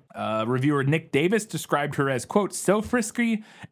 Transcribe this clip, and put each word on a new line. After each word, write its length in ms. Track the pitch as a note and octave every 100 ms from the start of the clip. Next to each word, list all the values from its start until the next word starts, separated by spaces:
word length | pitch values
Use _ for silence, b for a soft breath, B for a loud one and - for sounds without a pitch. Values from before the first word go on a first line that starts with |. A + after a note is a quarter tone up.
| _
Uh, 300 | - G#2+ A2 A2
reviewer 380 | B2+ C#3 C#3+
Nick 260 | C3+ D#3+ E3
Davis 360 | C3+ E3+ A3 G#3+
described 480 | D#3+ - D3 D3
her 160 | C#3 C#3
as, 160 | B2+ -
quote, 260 | G#3 F#3+
"So 300 | - - G#3
frisky 600 | G#3 B3 A3+ - A#3 G#3+ B B B